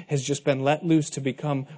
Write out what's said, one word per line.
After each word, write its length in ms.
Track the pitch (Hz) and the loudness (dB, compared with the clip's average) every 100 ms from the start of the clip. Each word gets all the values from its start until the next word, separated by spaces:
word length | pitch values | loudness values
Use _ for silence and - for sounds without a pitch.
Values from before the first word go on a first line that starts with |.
| - | -4
has 140 | 143 | -2
just 220 | 127 135 | -2 -2
been 200 | - 135 | 0 2
let 200 | 135 151 | 2 0
loose 260 | 170 160 151 | 4 2 2
to 100 | - | -4
become 460 | 139 - 151 139 135 | -4 -4 -2 -2 -4